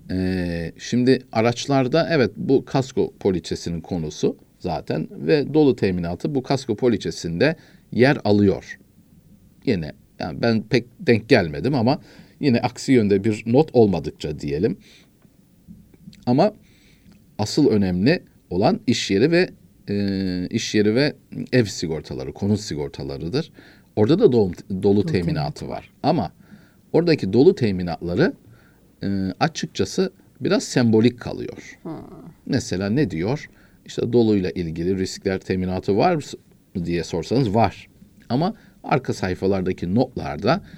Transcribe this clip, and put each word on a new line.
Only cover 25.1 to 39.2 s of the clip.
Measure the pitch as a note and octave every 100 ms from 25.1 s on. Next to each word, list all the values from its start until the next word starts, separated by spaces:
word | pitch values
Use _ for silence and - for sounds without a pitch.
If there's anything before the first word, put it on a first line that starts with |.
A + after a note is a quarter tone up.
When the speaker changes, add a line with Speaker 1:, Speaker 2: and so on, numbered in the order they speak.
| F2+ E2
Speaker 2:
teminatı. | D#2+ C#2+ - D2
Speaker 1:
var. | - - _
Ama | C3+ D#3+ E2+ - - - _ _ _
oradaki | D3+ F3 C#3+ G2
dolu | A2+ E3
teminatları, | G3 A2+ F#2 F2 D#2+ E2+ F#2 F#3+ - - - _ _ _ _
e, | G2 G2 F#2+ -
açıkçası | D#3 - E3 - - - F#3+ - _ _
biraz | C3 G#3+
sembolik | - C#3 A#2 A2 A#2+ -
kalıyor. | - - - - - -
Speaker 2:
Hmm. | F3 D3 - - - - -
Speaker 1:
Mesela | - - F#2 G2+
ne | B2+ A#2+
diyor? | D#2+ F#2+ D3 - _ _ _ -
İşte | - A2+
doluyla | A#2+ A2 G#2 F2+
ilgili | - E2 E2 F2 F#2+
riskler | F#2+ - F#2+ F#2+
teminatı | - F#2 F#2 F#2 - G2+
var | A#3 D#3 - - _ _ _
mı | F#2
diye | E2+ E2+
sorsanız | D#2 F2 D#2 A2+ A#2
var. | A2 G2 - - _ - _ -
Ama | C3 F3 - - _
arka | - C#3+ -
sayfalardaki | -